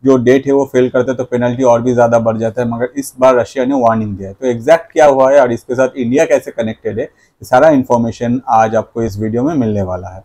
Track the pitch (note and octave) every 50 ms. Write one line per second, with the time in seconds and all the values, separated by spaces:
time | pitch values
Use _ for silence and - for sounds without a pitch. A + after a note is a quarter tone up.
0 | B2+ C3+ C3+ C3 A#2 A#2+ C3 C#3 C3+ C#3 C#3 C#3 C#3 C3 - B2+ B2+ B2+ - C3
1 | B2 C3 C3 A#2+ B2+ - B2 A#2+ B2 B2 A#2+ B2 C3 B2 A#2 A#2 A#2 B2+ B2 A#2
2 | A#2+ A#2 A#2 A#2 A2+ A2+ A2 A2 A#2 A2+ G#2+ B2+ B2 A#2 A#2 A#2 B2 B2+ - C#3+
3 | C3+ - - B2+ C3 C3 B2+ B2 A2+ - - C3+ B2+ B2+ C#3+ C3+ A#2+ A2+ A2+ A2
4 | A2 G#2+ G2+ F#2 F#2+ F#2+ G2+ _ C3 B2+ A#2+ A#2 A2+ C3+ E3 E3 - - _ D#3+
5 | D#3 D3 C#3 C3+ C3 C3 C#3 C#3+ C3 B2 A#2 A2+ _ - B2+ B2 C3 B2+ - C#3
6 | B2 A#2 B2+ C#3+ E3 E3 D3+ C3 - C#3+ - - A#2 A2 A2 _ _ A2+ G#2+ G#2
7 | C3+ - _ _ _ _ _ _ - - B2+ B2+ C#3+ E3 D#3 C3+ B2+ - B2 A#2+
8 | A#2 A#2 A2 - A#2+ A#2+ A#2+ C3 - - A#2+ A2+ A2 A2 A2 A2 G#2 _ _ A#2
9 | A2+ A2 G2 G2+ A2 A2 A2 A#2+ B2 D3+ E3+ C#3+ A#2+ A2 G#2 G2+ G2 F#2 F#2 F2+
10 | F2+ F#2 F#2 F#2 -